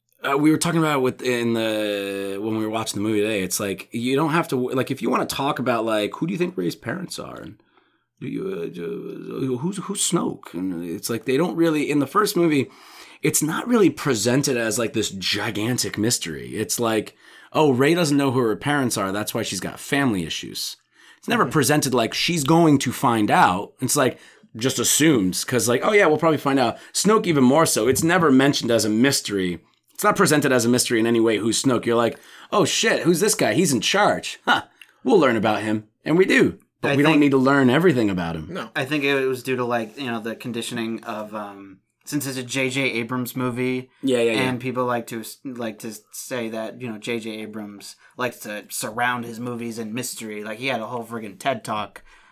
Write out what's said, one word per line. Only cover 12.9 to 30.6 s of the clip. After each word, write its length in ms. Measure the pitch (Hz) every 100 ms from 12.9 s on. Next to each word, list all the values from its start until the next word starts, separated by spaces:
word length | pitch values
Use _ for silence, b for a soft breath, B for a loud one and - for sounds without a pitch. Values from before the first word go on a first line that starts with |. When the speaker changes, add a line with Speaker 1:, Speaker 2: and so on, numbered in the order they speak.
| B B B
Speaker 1:
it's 200 | 151 156
not 240 | 151 170 240
really 220 | 240 170
presented 680 | - 147 113 113 131 143 120
as, 220 | 113 113
like, 140 | 110
this 180 | 113 101
gigantic 840 | 95 90 101 113 101 110 120 101 104
mystery. 600 | 110 - 87 71 60 78
It's 220 | 107 -
like, 380 | 117 110 - _ B B B
oh, 180 | 143 156
Rey 240 | 120 143
doesn't 220 | 175 156 143
know 140 | 139
who 80 | 127
her 160 | 113 101
parents 420 | 143 147 123 110
are. 140 | 95
That's 200 | 101 107
why 80 | 117
she's 180 | 104 92
got 200 | 87 -
family 440 | - 143 135 98 80
issues. 500 | - - - - - _ b b b
It's 100 | -
never 160 | -
Speaker 2:
Mm-hmm. 80 | 147
Speaker 1:
presented 420 | 151 127 147 143
like 200 | 123 113
she's 300 | - - 175
going 340 | 135 165 165 139
to 140 | 127
find 380 | - 131 113 107
out. 420 | 165 131 92 - -
It's 160 | 127 147
like, 220 | 127 - B B B 113
just 220 | 127 127
assumes, 640 | 107 - 160 127 92 90
'cause 240 | - 123 107
like, 120 | 123
oh 80 | 220
yeah, 140 | 208 175
we'll 100 | 151
probably 200 | 165 147
find 200 | 160 135
out. 180 | 117 - B
Snoke 340 | - 202 220 180
even 180 | 147
more 220 | 123 147 165
so. 200 | 120 117
It's 160 | 113
never 300 | 165 180 160
mentioned 380 | 131 143 139 117
as 140 | 113
a 40 | 107
mystery. 720 | 107 135 135 - 101 92 85 _ _ _
It's 80 | -
not 140 | 208 202
presented 340 | 170 147 143
as 140 | 127